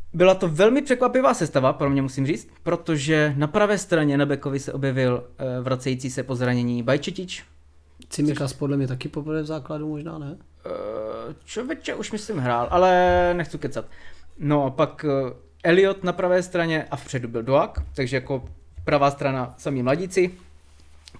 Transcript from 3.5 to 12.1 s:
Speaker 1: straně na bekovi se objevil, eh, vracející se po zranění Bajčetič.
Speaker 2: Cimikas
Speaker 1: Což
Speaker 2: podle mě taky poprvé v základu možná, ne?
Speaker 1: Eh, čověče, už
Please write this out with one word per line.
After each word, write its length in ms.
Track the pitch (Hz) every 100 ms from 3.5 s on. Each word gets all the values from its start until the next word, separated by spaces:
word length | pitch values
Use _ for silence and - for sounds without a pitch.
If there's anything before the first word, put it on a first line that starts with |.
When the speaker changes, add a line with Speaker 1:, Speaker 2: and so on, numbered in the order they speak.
| 208 208 185
Speaker 1:
straně 400 | - 165 147 139
na 80 | 143
bekovi 320 | 139 143 139
se 120 | -
objevil, 520 | 139 135 131 127 123 123 -
eh, 220 | 131 127
vracející 500 | 127 127 135 127 131
se 120 | 135
po 120 | 131 123
zranění 460 | 127 123 120 120
Bajčetič. 640 | 117 143 185 180 180 - - - - - _ - -
Speaker 2:
Cimikas 420 | - 147 135 131
Speaker 1:
Což 80 | -
Speaker 2:
podle 180 | 143 139
mě 100 | 127
taky 220 | 127 151
poprvé 340 | 151 151 156
v 40 | 151
základu 420 | 156 131 151 156
možná, 300 | 147 160 160
ne? 180 | 143 185 - _ -
Speaker 1:
Eh, 680 | - 101 110 110 113 117 -
čověče, 500 | - 214 254 320 -
už 180 | - -